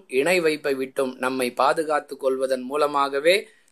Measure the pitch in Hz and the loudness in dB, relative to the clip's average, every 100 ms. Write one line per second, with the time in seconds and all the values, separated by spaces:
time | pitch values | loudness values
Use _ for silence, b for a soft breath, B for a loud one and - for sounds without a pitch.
0 | - 127 156 185 160 151 147 135 131 - | -4 0 2 2 2 0 -2 -2 -4 -2
1 | 127 - 127 131 123 120 135 160 151 147 | -4 -2 -4 -2 -2 2 2 2 0 -2
2 | - 135 135 131 131 131 127 147 147 143 | -4 -4 -2 0 -2 -2 -4 0 0 2
3 | 139 139 156 196 220 b b | 0 0 2 2 0 b b